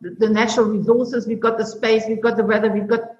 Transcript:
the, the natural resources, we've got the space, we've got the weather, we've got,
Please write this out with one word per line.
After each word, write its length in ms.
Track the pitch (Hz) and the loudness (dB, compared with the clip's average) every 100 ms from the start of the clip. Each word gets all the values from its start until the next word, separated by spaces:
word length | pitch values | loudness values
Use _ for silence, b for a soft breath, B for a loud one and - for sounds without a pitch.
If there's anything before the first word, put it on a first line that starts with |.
the, 100 | 175 | -16
the 180 | 175 214 | -2 2
natural 380 | 214 233 254 208 | 2 2 2 0
resources, 600 | 208 220 240 247 240 214 | 0 2 2 0 -4 -4
we've 120 | 226 | -2
got 180 | 226 226 | 0 -2
the 80 | - | -4
space, 380 | - 226 220 220 | -4 0 2 0
we've 140 | 220 | -2
got 160 | 233 214 | 0 2
the 60 | |
weather, 260 | 208 214 220 | 2 2 2
we've 160 | 202 202 | -2 0
got, 140 | 226 - | -2 -4